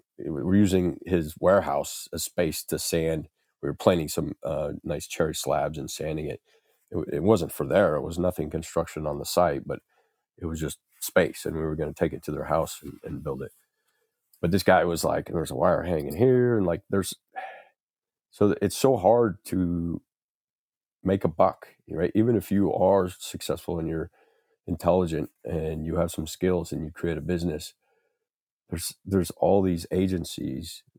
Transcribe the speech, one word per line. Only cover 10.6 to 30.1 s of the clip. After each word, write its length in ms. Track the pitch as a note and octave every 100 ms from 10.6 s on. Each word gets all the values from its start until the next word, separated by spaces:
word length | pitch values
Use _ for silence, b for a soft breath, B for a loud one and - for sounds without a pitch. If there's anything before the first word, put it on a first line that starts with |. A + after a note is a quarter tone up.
| D2+ - _ _
space, 460 | - - E2+ - -
and 100 | D#2+
we 60 |
were 160 | D#2+ D#2
gonna 160 | D2+
take 180 | - E2
it 100 | C2+
to 100 | -
their 120 | C#2+
house 380 | C2+ D#2+ D2 -
and, 160 | C#2+ - -
and 180 | C#2+
build 180 | D2 C2+
it." 120 | C#2+ - _ _ _ _ _ _ _ _
But 100 | E2+
this 120 | F#2+
guy 200 | - F2+
was 220 | F2 E2 D#2
like, 240 | D#2 -
"And 80 | E2+
there's 120 | D2+
a 60 | -
wire 280 | F2 C#2+
hanging 340 | E2+ D#2+ C#2+ D#2+
here," 400 | C3 B2+ B2 A2+
and, 80 | F2+
like, 140 | E2+ -
there's, 260 | G2 F#2 - _ B B B B _ _ _ _ _ _
so 220 | - G#2 -
it's 140 | G2 -
so 220 | C3 A#2+
hard 400 | F#2 A#2+ A2+ F2 -
to 560 | F#2 F2 F2 E2+ E2 - _ _ _ _ _ _ _ _ _
make 200 | F2+ G2
a 60 | E2+
buck, 400 | D#2+ F#2 - - _ -
right? 220 | D2+ F2 G#2
Even 200 | A#2 G#2+
if 160 | -
you 220 | G2 F#2
are 340 | F2+ F#2 G2 F2+
successful 720 | - - - - D2 - E2+
and 80 | D#2+
you're 240 | D#2+ - _ _ _ _ _ -
intelligent 600 | E2+ F2 F#2 F2 D#2 - _ -
and 400 | E2 D#2+ D#2 D#2+
you 100 | E2+
have 160 | E2+
some 160 | - D#2
skills 460 | - F2+ F2+ E2+
and 100 | D2
you 80 | D#2+
create 260 | - E2+ D#2
a 40 |
business, 520 | D2+ F2 F2 D#2 - - _ _ _ _ _ _ _ _ _
there's, 260 | E2 - - -
there's 260 | F#2+ E2 -
all 240 | F2+ G2+
these 240 | F#2+ E2 -
agencies, 920 | F2+ F#2+